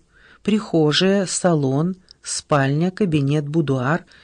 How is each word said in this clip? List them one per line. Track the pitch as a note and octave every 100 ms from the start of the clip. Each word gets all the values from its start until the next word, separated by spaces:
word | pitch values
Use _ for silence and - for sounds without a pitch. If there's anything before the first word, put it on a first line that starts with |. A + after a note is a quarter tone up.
| _ _ - -
прихожая, | - G#3 - E3 D3+ D3 F#3+ G3+ F3+
салон, | - F3+ D#3+ C3+ C3+ F3 F#3 _ _
спальня, | - - - D3 C3+ D3 F3+
кабинет, | F#3 G3+ D3+ C#3 D3+ C#3+
будуар | E3 C#3+ C3+ B2+ F3 - -